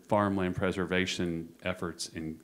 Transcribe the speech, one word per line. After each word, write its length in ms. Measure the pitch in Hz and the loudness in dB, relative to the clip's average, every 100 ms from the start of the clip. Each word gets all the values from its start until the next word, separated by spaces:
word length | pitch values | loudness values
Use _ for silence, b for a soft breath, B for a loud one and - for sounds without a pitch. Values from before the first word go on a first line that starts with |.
| - | 0
farmland 480 | 104 101 98 92 | 4 4 2 0
preservation 920 | 92 95 92 85 92 92 - 90 82 80 - | 2 0 0 2 2 2 0 -2 -2 -6 -6
efforts 460 | 92 92 87 82 - | -6 -4 -6 -6 -8
in, 280 | 85 80 80 | -6 -6 -8